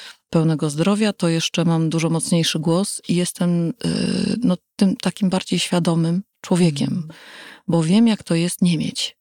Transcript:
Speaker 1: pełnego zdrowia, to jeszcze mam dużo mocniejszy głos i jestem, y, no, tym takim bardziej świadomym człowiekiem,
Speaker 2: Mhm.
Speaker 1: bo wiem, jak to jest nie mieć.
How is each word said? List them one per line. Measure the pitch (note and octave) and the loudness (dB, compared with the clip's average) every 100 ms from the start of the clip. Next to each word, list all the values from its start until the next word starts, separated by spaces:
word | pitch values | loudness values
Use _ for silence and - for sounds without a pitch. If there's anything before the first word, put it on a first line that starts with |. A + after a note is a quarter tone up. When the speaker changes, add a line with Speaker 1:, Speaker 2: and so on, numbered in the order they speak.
| - - - | -20 -20 -2
Speaker 1:
pełnego | E3 D#3+ D3+ D#3 | 0 2 0 -2
zdrowia, | D3 F3+ G#3 G#3+ | 0 0 2 0
to | - E3+ | 0 0
jeszcze | E3 - - E3+ | 0 -2 0 0
mam | E3 D#3+ | 2 0
dużo | D#3+ D#3+ | 0 0
mocniejszy | E3 - E3+ D#3 D#3+ | 0 0 0 0 -2
głos | D#3+ E3+ G3+ - - | 0 0 -2 -6 -2
i | F3 | -2
jestem, | F3+ - F3 E3+ E3 - E3+ | -2 -2 0 0 -2 -4 -4
y, | - - - - - | -2 -2 -2 -2 0
no, | - F3+ _ - | 0 -2 _ 0
tym | G3 - | 0 2
takim | F#3 - F#3 | -4 -2 -2
bardziej | F#3 - F3+ | -2 -2 -4
świadomym | - F3+ E3+ E3 E3 F3 - _ | 0 0 0 2 0 -2 -6 _
człowiekiem, | - F3 F3 C#3+ C#3 | -2 2 2 2 -4
Speaker 2:
Mhm. | F3+ D#3+ - - - - - - | -4 -8 -14 -20 -20 -20 -16 -2
Speaker 1:
bo | E3+ | 0
wiem, | D#3+ G#3 A#3 | 4 4 4
jak | G#3 | 2
to | - E3 | 0 0
jest | F3 - | 0 2
nie | F3+ D#3+ | 2 2
mieć. | - - - _ | -2 -4 -8 _